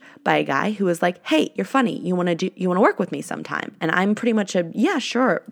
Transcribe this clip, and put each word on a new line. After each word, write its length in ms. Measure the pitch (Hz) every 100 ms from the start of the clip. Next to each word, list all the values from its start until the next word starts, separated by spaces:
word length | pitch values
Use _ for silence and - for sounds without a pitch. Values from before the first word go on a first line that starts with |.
| - -
by 140 | - 156
a 40 |
guy 280 | 151 139 180
who 160 | 208 190
was 160 | 170
like, 180 | 180 180 -
"Hey, 260 | 311 -
you're 120 | - 190
funny. 320 | 262 226 -
You 180 | 175 180
wanna 180 | 180
do, 160 | 170 185 -
you 120 | 185
wanna 120 | 180
work 180 | 294 -
with 140 | 185
me 80 | 143
sometime?" 560 | - 151 156 147 - -
And 120 | 160
I'm 240 | 175 196
pretty 180 | 214 233
much 240 | 220 190 190
a, 140 | 170
"Yeah, 260 | - 320 330
sure" 440 | - 233 254 165 -